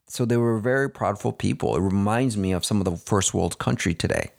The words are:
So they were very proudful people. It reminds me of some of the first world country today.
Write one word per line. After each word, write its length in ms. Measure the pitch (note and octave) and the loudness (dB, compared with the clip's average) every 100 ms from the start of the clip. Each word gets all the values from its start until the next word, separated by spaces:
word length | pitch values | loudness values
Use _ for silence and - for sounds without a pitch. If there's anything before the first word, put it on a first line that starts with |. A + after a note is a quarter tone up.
| - | -14
So 180 | - | -4
they 120 | A#2+ A#2+ | 0 2
were 220 | A#2 A2+ | 2 0
very 300 | A#2 C3+ C#3 | 0 0 -2
proudful 480 | - G2 G#2 A#2 - | -2 -4 -2 -4 -2
people. 400 | G2 - - B1+ | -4 -2 0 0
It 40 | |
reminds 560 | F#2+ G2 G2+ A2+ C3 G#2 | 2 2 2 2 0 0
me 160 | F#2+ | 0
of 120 | F2+ | 0
some 160 | - G#2 | 0 0
of 40 | |
the 120 | F#2 E2+ | 0 -2
first 380 | - G2+ - | 0 2 2
world 240 | F#2+ F2 - | 0 -2 -2
country 360 | - B2+ F#2 | -2 0 0
today. 360 | E2+ - G1+ G1+ | 0 -2 -2 -4